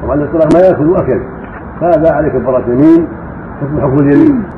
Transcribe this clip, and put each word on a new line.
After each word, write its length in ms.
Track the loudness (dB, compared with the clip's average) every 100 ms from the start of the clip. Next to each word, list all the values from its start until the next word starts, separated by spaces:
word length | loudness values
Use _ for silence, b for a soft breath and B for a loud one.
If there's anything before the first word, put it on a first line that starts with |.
| -4
وعليه 180 | -4
الطلاق 240 | -4 0 2
ما 60 | 4
يأكل 300 | 4 4 2
وأكل، 300 | 0 0 -4 -4 -14 -16 -16 -16 -6
فهذا 340 | 0 2 2
عليه 140 | 0 0
كفارة 360 | -2 -2 -2 0
يمين، 400 | 2 4 4 2 -8 -14 -14 -14 -10
حكم، 200 | -6 -2
حكم 160 | 0 2
اليمين. 480 | 4 4 4 2 -4